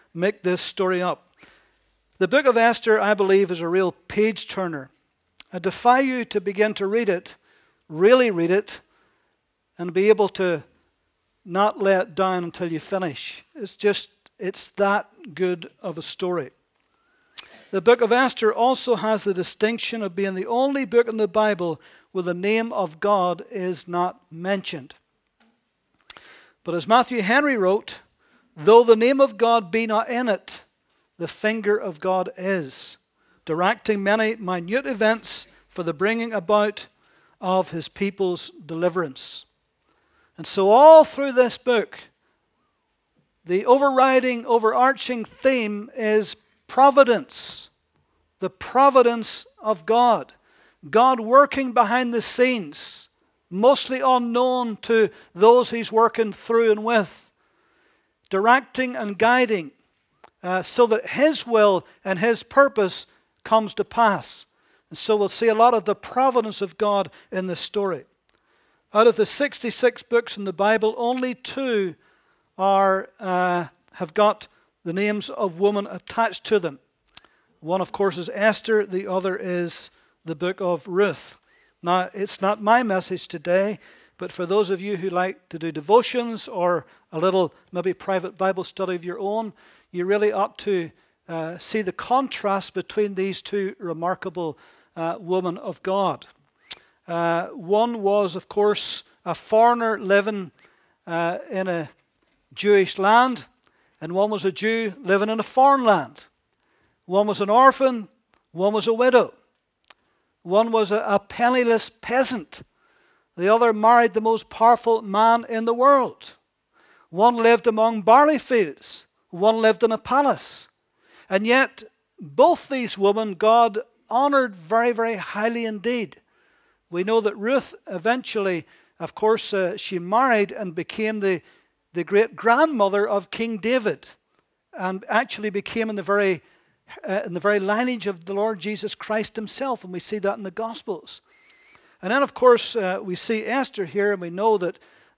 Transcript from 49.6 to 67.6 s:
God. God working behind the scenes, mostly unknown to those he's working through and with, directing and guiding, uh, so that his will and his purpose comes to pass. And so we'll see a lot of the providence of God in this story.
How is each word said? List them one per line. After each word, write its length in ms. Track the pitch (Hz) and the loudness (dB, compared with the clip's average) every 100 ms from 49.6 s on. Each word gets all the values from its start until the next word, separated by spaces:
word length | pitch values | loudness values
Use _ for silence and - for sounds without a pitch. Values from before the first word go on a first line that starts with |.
| 220 196 160 | -4 -4 0
God. 480 | 233 247 202 131 _ _ _ _ _ 143 | 2 4 2 -2 _ _ _ _ _ -2
God 300 | 214 254 254 | 2 4 2
working 540 | 220 262 285 277 262 | 4 6 6 4 -2
behind 400 | 240 208 240 247 | 2 2 2 -2
the 80 | 233 | -2
scenes, 880 | - - 247 247 156 147 - - - _ _ _ - | 0 2 2 0 -6 -12 -14 -14 -20 _ _ _ -12
mostly 500 | 180 233 277 - 254 | 0 4 4 0 -2
unknown 800 | 262 254 240 233 254 254 240 208 | 2 2 0 0 0 0 -4 -6
to 320 | - 226 214 - - 175 | 0 2 2 -2 -16 2
those 360 | 214 247 240 | 6 6 4
he's 200 | 233 220 | -2 -2
working 400 | 220 226 226 220 | 2 2 2 -4
through 400 | 190 - 226 226 | -4 -2 0 2
and 140 | 214 214 | 2 2
with, 440 | 233 175 - _ _ _ _ _ _ _ _ _ _ - | 0 0 -6 _ _ _ _ _ _ _ _ _ _ -6
directing 640 | 190 220 254 240 - 254 247 | 0 4 4 2 -4 -4 -4
and 220 | 208 190 | -6 0
guiding, 540 | 226 247 240 208 147 - _ _ _ _ - _ | 2 4 2 0 -4 -14 _ _ _ _ -20 _
uh, 200 | 175 185 | -4 -4
so 260 | 165 - 240 | -2 2 4
that 220 | 220 - | 2 -2
his 360 | - 302 294 240 | 0 2 2 0
will 400 | 226 208 185 - _ 196 | 4 4 4 -2 _ -6
and 140 | 180 | -2
his 220 | 226 233 | 0 -2
purpose 640 | - - 277 - 190 - - _ _ _ | 0 2 2 2 -2 -2 -10 _ _ _
comes 300 | - 220 214 | 0 0 0
to 100 | - | -6
pass. 640 | 202 - 226 185 - - - _ _ _ _ | -6 0 2 0 -4 -10 -14 _ _ _ _
And 80 | 160 | -8
so 200 | - 214 | -2 0
we'll 100 | 196 | 0
see 220 | - 233 | 0 0
a 40 | |
lot 200 | 220 240 | 4 4
of 100 | 226 | 4
the 100 | 190 | 0
providence 680 | 196 - 254 262 247 220 190 | -4 -4 0 0 2 -2 -4
of 160 | 196 - | -8 -4
God 340 | 208 202 180 - - | -2 0 -2 -8 -10
in 140 | 185 185 | -8 -6
this 120 | |
story. 460 | 170 | -6